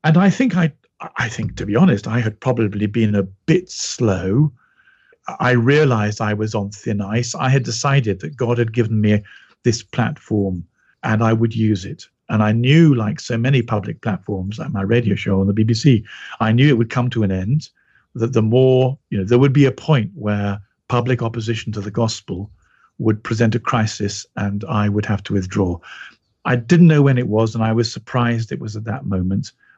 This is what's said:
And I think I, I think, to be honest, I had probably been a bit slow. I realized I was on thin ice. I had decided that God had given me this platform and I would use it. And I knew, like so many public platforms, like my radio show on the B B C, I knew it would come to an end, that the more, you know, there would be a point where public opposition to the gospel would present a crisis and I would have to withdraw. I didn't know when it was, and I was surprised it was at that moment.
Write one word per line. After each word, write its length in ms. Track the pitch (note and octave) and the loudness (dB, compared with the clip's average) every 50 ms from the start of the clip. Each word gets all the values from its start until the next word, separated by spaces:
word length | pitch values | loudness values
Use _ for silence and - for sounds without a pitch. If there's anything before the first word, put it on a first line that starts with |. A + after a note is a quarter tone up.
And 140 | - D#3 D#3+ | 2 4 4
I 140 | E3+ F#3+ G3 | 6 6 4
think 260 | F3+ - C4+ B3 E3 | 4 2 0 0 2
I, 160 | F3+ E3 D#3 - _ _ _ _ _ - - _ | 0 -2 -2 -4 _ _ _ _ _ -18 -14 _
I 120 | - B2 A2+ | -6 -6 -6
think, 280 | G#2 - A2 - - | -6 -6 -8 -8 -8
to 100 | - - | -8 -6
be 100 | G#2 G#2 | -2 2
honest, 300 | A#2 F3+ F#3 B2 G2+ - | 4 4 4 4 2 -2
I 140 | A2+ A2 A#2+ | -4 -2 -2
had 200 | A#2 A2 G#2+ _ | -2 -2 -6 _
probably 460 | - C3 B2 A#2 A2 G#2 G2 G2+ G#2+ | -4 -2 0 0 0 -2 -2 -2 -4
been 280 | G#2 G#2 A#2+ A2+ G#2+ G#2 | -2 0 0 0 2 2
a 80 | G2+ | 0
bit 480 | F#2+ F#2+ - _ _ - D#3+ F#3 F#3 - | -2 -2 -8 _ _ 0 0 0 0 -4
slow. 840 | - - - - - - B2 G#2+ F#2+ F2+ F2+ F#2+ G2+ B2+ D3+ D3 - _ _ _ _ _ _ _ _ _ _ _ _ _ _ - - - | -12 -10 -10 -10 -6 -2 0 0 0 0 -2 0 2 2 2 0 -2 _ _ _ _ _ _ _ _ _ _ _ _ _ _ -14 -8 -2
I 120 | - B2 | 0 2
realized 680 | B2 A#2+ A2+ B2+ C#3+ D3+ D#3 C#3 B2 A2 G#2 G#2 G#2+ - | 2 4 4 4 4 4 4 4 2 2 0 -2 -2 -2
I 140 | A2+ G#2+ G#2+ | -2 -2 -2
was 200 | G#2 A2 G#2+ G#2+ | -2 -4 -4 -2
on 160 | A2+ G2+ G2 | -4 -4 -6
thin 300 | G2+ - - A#2+ A2 G2+ | -8 -10 -6 -6 -4 -4
ice. 340 | G2+ G2 G#2+ A#2+ B2 - - | -4 -2 -2 -4 -4 -4 -6
I 140 | - - C3 | -4 0 2
had 140 | C3 C#3 | 2 2
decided 580 | A#2+ F#2+ - - - C#3+ C#3 C#3 A#2+ A2 F#2+ F#2 | 0 -2 -8 -4 -2 0 0 0 0 0 -4 -4
that 160 | - - C#3 | -6 -12 -6
God 220 | B2 B2+ A#2 A#2+ A#2+ | -4 -2 -2 0 0
had 140 | A#2+ A2+ | -2 -2
given 280 | A2 B2 A2+ G#2+ A2 G#2+ | 0 -2 -2 0 0 0
me 220 | G#2 G#2 G#2 G#2 G#2 - - - _ _ _ _ | 2 2 2 2 0 -6 -20 -20 _ _ _ _
this 200 | _ B2 A2+ - | _ -2 -2 -2
platform 840 | - _ - - A2+ A2+ D3+ - _ - A2 G#2+ G2 G2 F#2 F2 F2 _ _ _ _ _ _ _ | -8 _ -6 -4 -4 -4 -4 -8 _ -4 -2 -2 -2 -2 -4 -8 -10 _ _ _ _ _ _ _
and 200 | - A#2 A2 G#2+ | -4 -2 0 2
I 100 | A#2 A2 | 2 2
would 220 | A2 A2 A#2 A2+ A2 | 2 2 0 -2 0
use 300 | A2+ A2 G#2+ G#2+ F#2 F2+ | 0 0 0 0 0 -4
it. 240 | F#2+ - - - _ _ _ _ _ | -10 -12 -14 -16 _ _ _ _ _
And 140 | - G#2+ | 0 0
I 100 | G#2+ G#2+ | 2 2
knew, 420 | A2 A#2 A#2+ C3 D3 E3 E3+ D#3 C3+ | 2 2 2 4 6 6 6 6 6
like 260 | A#2+ A2 G#2 G#2 - | 4 0 -2 -4 -6
so 160 | - - B2 A2+ | -6 -6 -4 -2
many 240 | A#2 C3 C#3 C3 | 0 2 0 0
public 380 | A2+ A#2+ A2+ G#2 F#2+ G#2 - - | 0 0 -2 -4 -4 -6 -10 -8
platforms, 580 | - A#2 G2+ F2 _ - G#2 F#2+ F#2 G2 G#2 A2 | -6 -6 -6 -6 _ -8 -8 -6 -6 -8 -8 -8
like 140 | G#2 - | -8 -6
my 100 | - G2 | -4 -4
radio 320 | G2 G2 A#2 A#2+ A#2 - G#2 | -2 0 0 2 2 0 -2
show 260 | G2+ - - G2 F#2+ | -2 0 0 0 2
on 60 | G2 | 2
the 60 | G2+ | 0
B 100 | G2+ G#2 | 2 2
B 120 | A2 A2 A#2 | 2 0 0
C, 300 | A2 - D3+ B2+ G#2 - - - - - - - - | 2 4 4 4 4 0 -6 -20 -20 -18 -18 -8 -4
I 120 | A2+ A2 | -2 0
knew 160 | A2+ A#2+ C3+ D3+ | 2 4 4 4
it 100 | C#3 A2+ | 4 2
would 120 | A#2 A2+ | 0 -2
come 200 | - B2+ A#2+ B2 | -2 -2 -2 -2
to 120 | - A#2 | -2 -2
an 80 | G#2+ F#2+ | 0 0
end, 400 | F#2+ F#2 F#2 G#2 C3+ D#3 - - _ _ _ _ _ _ _ _ _ | 0 -2 -2 -2 -2 -2 -2 -6 _ _ _ _ _ _ _ _ _
that 160 | B2 A2+ A#2 | -4 -4 0
the 100 | C3+ C#3 | 0 0
more, 540 | A#2 A2 A2+ B2+ C3 C3 C3 B2+ C3 C3 C3+ - _ _ | 0 2 4 4 4 4 4 4 2 0 -2 -6 _ _
you 80 | - G#2 | -4 -4
know, 60 | F#2+ | 0
there 160 | F#2+ A#2+ B2 | 2 4 4
would 120 | C3+ C#3+ | 4 4
be 140 | B2+ C#3+ C#3 | 4 4 4
a 60 | C3+ | 4
point 380 | B2+ - - - D#3 C3+ G#2+ - G3+ | 2 -4 0 0 2 2 2 -2 -8
where 460 | - G#2 G#2+ G#2 G#2 G2+ G2+ G2 G#2 - _ _ _ _ _ | -8 -4 -4 -2 -2 -2 -4 -4 -6 -10 _ _ _ _ _
public 320 | B2 A#2+ A#2+ B2 C3 A#2+ | -2 -2 0 0 -2 -2
opposition 520 | A#2+ A#2 A2+ A#2+ G#2+ A2 A#2 A2 - - | -2 -6 -6 -6 -6 -6 -6 -6 -6 -8
to 80 | G#2+ G#2+ | -8 -8
the 100 | G2 G#2 | -8 -6
gospel 580 | G#2 - A#2 A2+ - - _ - F#2+ F2+ G2 - - _ _ _ _ _ _ _ _ _ | -4 -2 -2 -2 -2 -8 _ -12 -10 -10 -10 -12 -14 _ _ _ _ _ _ _ _ _
would 260 | B2 A2 G#2+ G#2+ _ | -2 -2 -2 -2 _
present 320 | - A#2 G#2+ A#2 A2+ A#2 | -6 -2 0 0 0 0
a 20 | A#2+ | -2
crisis 680 | - - - A#2 A2 A2 - - G#2 G2+ - - - _ _ | -4 -2 0 0 0 -2 -2 -4 -6 -6 -6 -8 -14 _ _
and 280 | - G#2+ G2+ G2+ G2+ G#2 - | -6 -4 -4 -4 -6 -6 -4
I 200 | A#2+ G#2+ G#2 G#2 | -2 -2 0 0
would 160 | G2+ G#2 G2+ | 0 -2 -2
have 180 | - G#2+ G2 - | -2 -4 -4 -4
to 80 | - | -4
withdraw. 480 | G2+ G2 F#2 F#2 F#2+ G#2 G2 F2 F2 E2+ - - - - - - _ _ _ _ _ _ _ | -4 -2 -2 -2 -2 -2 0 0 -2 -6 -10 -18 -20 -20 -20 -20 _ _ _ _ _ _ _
I 100 | - B2+ | -2 -2
didn't 300 | B2 A#2+ - F3+ E3 F3+ | -2 2 2 6 8 8
know 160 | E3 D#3 D3 | 8 8 6
when 160 | C#3+ C#3 C3+ B2 | 6 4 4 2
it 80 | A#2 | 0
was, 280 | A2 G#2 G#2+ A2+ A2 A2+ | 0 0 2 0 0 0
and 100 | A2+ A2 | 0 0
I 80 | A2 | 0
was 200 | A2+ A2+ A#2 - | 2 0 0 -2
surprised 600 | - - - - - B2+ A#2+ A#2 A#2 A#2 A2+ - | -4 -10 -14 -4 -2 0 0 0 0 -2 -4 -6
it 80 | - - | -8 -10
was 160 | - G#2+ G#2+ | -8 -10 -10
at 80 | A2 G#2+ | -10 -8
that 200 | A2+ A2 - C3+ | -8 -8 -8 -6
moment. 440 | G#2 G2 F#2 F2+ F#2 F#2+ F2+ - - _ _ _ _ _ | -4 -4 -2 -2 -2 -2 -2 -4 -6 _ _ _ _ _